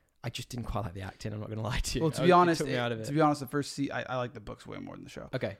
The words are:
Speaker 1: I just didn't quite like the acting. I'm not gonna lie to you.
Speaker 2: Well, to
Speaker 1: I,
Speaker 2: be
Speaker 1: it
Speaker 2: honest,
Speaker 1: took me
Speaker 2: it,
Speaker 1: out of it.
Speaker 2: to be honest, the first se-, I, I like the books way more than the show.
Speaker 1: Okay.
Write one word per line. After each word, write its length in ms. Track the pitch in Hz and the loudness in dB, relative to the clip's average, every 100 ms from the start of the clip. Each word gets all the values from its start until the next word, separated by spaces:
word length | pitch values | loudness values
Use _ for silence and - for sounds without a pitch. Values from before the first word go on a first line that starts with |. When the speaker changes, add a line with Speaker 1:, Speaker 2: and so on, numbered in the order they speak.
| _ _ | _ _
Speaker 1:
I 80 | 127 | -10
just 200 | - - | -8 -8
didn't 160 | 123 113 | -6 -4
quite 180 | 107 | -4
like 100 | 101 95 | -4 -6
the 60 | |
acting. 280 | 95 - 110 | -10 -8 -8
I'm 80 | 107 | -8
not 80 | 107 | -6
gonna 140 | 110 | -6
lie 180 | 107 120 | -2 -2
to 180 | - 127 | 0 0
you. 60 | |
Speaker 2:
Well, 80 | 160 | 0
to 100 | 131 | 4
Speaker 1:
I, 40 | 135 | 8
Speaker 2:
be 40 | |
Speaker 1:
it 20 | |
Speaker 2:
honest, 240 | 175 175 160 | 8 8 4
Speaker 1:
took 80 | 151 | 0
me 60 | |
Speaker 2:
it, 40 | 127 | 0
Speaker 1:
out 140 | 120 | 0
of 80 | 113 | -2
it. 60 | 110 | 0
Speaker 2:
to 80 | |
be 80 | 143 | 4
honest, 180 | 151 147 | 4 4
the 80 | 127 | 0
first 240 | 147 139 | -2 -2
se-, 160 | - 139 | -4 -4
I, 120 | 123 | -4
I 140 | 117 127 | -4 -2
like 160 | 123 | -4
the 80 | 113 | -6
books 260 | 104 117 - | -12 -14 -12
way 100 | 101 | -12
more 180 | 92 - | -10 -12
than 100 | - | -14
the 40 | |
show. 200 | - - | -12 -8
Speaker 1:
Okay. 220 | 131 113 - | -4 -4 -6